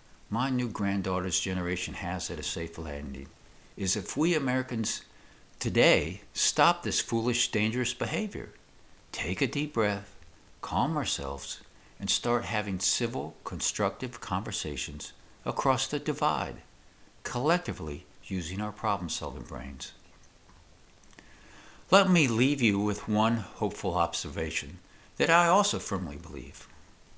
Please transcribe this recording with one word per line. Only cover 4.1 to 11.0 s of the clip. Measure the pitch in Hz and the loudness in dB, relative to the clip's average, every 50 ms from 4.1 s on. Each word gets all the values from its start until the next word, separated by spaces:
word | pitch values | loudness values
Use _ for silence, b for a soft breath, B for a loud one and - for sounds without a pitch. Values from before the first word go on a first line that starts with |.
| - | -2
we | 135 156 175 175 | 0 2 2 2
Americans | 156 139 127 127 131 123 - 127 113 110 - - - b b b b b b b b b b b - | 2 2 2 0 0 0 -2 -2 -2 -2 -2 -4 -6 b b b b b b b b b b b -4
today | - 117 90 117 131 165 156 95 73 80 92 - - - - | -4 2 4 6 6 8 6 6 4 0 -4 -8 -12 -10 -4
stop | - - - - - 151 170 175 - - | 0 0 2 4 6 6 6 4 2 -2
this | 110 92 - | -2 -2 -2
foolish, | - - 120 117 113 123 117 117 - - | -2 0 0 0 2 2 2 2 0 0
dangerous | - 110 107 110 110 127 123 117 - | 2 2 2 2 2 0 -2 -2 -2
behavior, | - 117 101 151 180 214 202 - 73 - - - - - - - - - - - - - - | -4 -4 -2 -2 -2 -4 -4 -6 -8 -10 -12 -14 -20 -20 -20 -20 -20 -20 -20 -20 -20 -18 -14
take | - - - 87 95 - | -8 -6 -4 -4 0 0
a | 143 | 0
deep | 123 - 143 147 147 - | 0 0 -2 -2 0 2
breath, | 117 107 104 101 101 101 - - - - - - - - - - - | 2 2 2 2 0 -6 -10 -16 -20 -20 -20 -20 -20 -20 -20 -16 -12
calm | - - - 87 120 151 165 | -8 -2 0 2 2 2 0
ourselves, | 151 | -2